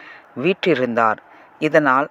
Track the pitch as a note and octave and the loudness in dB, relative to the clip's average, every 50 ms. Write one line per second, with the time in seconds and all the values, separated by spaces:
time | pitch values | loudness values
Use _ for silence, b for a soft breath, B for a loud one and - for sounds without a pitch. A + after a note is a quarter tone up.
0 | B B B B B B B A#2+ C3 F3 G3 - - F#3+ D3+ B2 B2+ A#2+ A#2 A#2 | B B B B B B B -6 -4 -4 -2 -2 0 -2 0 0 -2 -2 0 0
1 | A2+ A2 G#2 - - B B B B B B - D3+ D#3 D#3 D#3+ D3+ C#3 B2+ C3+ | 0 0 0 -4 -10 B B B B B B -6 -2 0 2 2 2 2 2 0
2 | D3 - | 0 -4